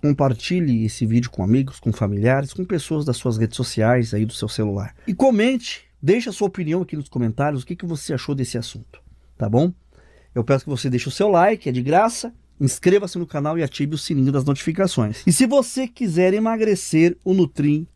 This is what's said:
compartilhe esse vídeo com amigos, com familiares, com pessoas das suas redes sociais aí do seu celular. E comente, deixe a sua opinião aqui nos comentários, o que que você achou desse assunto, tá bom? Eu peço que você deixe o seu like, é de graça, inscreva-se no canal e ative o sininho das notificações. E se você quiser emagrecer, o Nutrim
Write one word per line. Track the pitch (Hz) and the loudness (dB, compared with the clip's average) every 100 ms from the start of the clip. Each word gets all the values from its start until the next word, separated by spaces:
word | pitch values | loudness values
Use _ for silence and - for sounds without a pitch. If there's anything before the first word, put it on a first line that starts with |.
compartilhe | 151 143 139 117 - 180 160 117 110 | 0 2 0 0 -2 -2 2 0 0
esse | - 110 | -2 0
vídeo | 117 120 | 0 -2
com | - | -4
amigos, | 95 123 135 - | 2 2 0 -4
com | - | -4
familiares, | 104 104 101 110 135 143 | -2 -2 0 2 0 -2
com | - | -8
pessoas | 185 175 - 160 | -4 -4 -2 -4
das | 147 120 | -2 -2
suas | 127 110 | -2 0
redes | 110 - | -2 -2
sociais | 117 - 110 123 113 | -6 0 2 2 0
aí | 107 | -2
do | 110 | -4
seu | - 110 | -4 -8
celular. | - 107 98 104 - - | -4 -4 -2 -6 -10 -8
E | |
comente, | 185 269 220 233 262 - - _ _ | 2 4 4 2 0 -6 -14 _ _
deixe | 143 220 240 | 0 2 0
a | |
sua | 185 202 | -4 -4
opinião | 185 160 170 | -2 -2 -2
aqui | 175 156 | -4 -8
nos | 143 | -8
comentários, | 135 117 110 143 143 | -4 -4 0 -2 -2
o | - | -8
que | 180 | -10
que | 175 | -8
você | 160 - | -8 -6
achou | 135 - | -6 -4
desse | 139 123 120 | -4 -4 -6
assunto, | 113 110 113 - - - _ _ | -8 -14 -18 -20 -20 -20 _ _
tá | 107 | 0
bom? | 113 170 175 _ _ _ _ _ | 2 2 -2 _ _ _ _ _
Eu | - | -6
peço | 117 135 | 0 0
que | - | 0
você | 135 135 | -4 -2
deixe | 123 139 | -2 -4
o | |
seu | - 202 | 0 4
like, | 175 185 220 - | 6 4 2 -2
é | |
de | 127 | -4
graça, | 123 165 226 233 277 - _ _ | 2 2 2 -2 -12 -14 _ _
inscreva-se | 139 - 180 196 196 180 | -2 2 2 2 2 -8
no | 165 | -6
canal | 151 147 170 | -4 -2 -2
e | |
ative | 151 - 147 156 | -4 -4 -4 -4
o | |
sininho | - 147 135 | -4 0 2
das | 139 139 | 2 0
notificações. | 139 - 165 190 - 110 107 - | -2 -2 0 0 2 -2 0 0
E | |
se | 170 254 | 2 4
você | 277 247 - 254 | 4 0 -4 -6
quiser | - 226 165 185 | -4 -2 2 4
emagrecer, | 202 220 226 214 196 - 160 170 175 - | 4 0 0 0 0 0 4 4 2 0
o | |
Nutrim | 190 175 - 147 151 170 | 2 2 2 2 2 -2